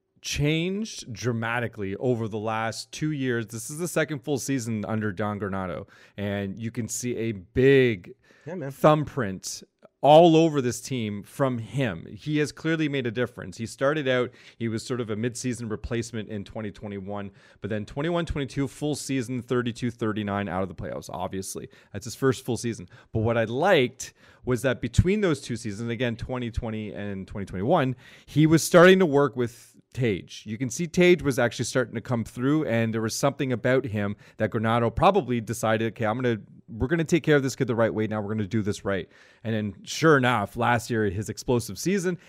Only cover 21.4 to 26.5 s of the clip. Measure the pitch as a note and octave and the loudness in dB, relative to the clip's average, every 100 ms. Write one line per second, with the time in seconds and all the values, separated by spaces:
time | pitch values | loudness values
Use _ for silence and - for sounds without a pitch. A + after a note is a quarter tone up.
21.4 | F#2+ - - - _ G#2 A2+ - C3+ - | -8 -10 -12 -18 _ -12 -12 0 2 2
22.4 | - A2+ A#2+ G#2 F2 - _ A2+ A2 A#2 | -2 -4 -4 -6 -12 -20 _ -2 0 0
23.4 | A2 B2 F#3 E3+ B2 - - - - _ | 0 0 4 4 2 -2 -16 -16 -20 _
24.4 | B2 B2 C3 A#2+ A#2 - F3 G#3+ G3 D3 | -4 0 0 -2 2 2 4 2 2 0
25.4 | - A2+ A2 G2 A#2 A#2 B2 A#2 - B2+ | -4 -8 -6 -8 -6 -2 -2 -4 -6 -6
26.4 | A#2+ | -6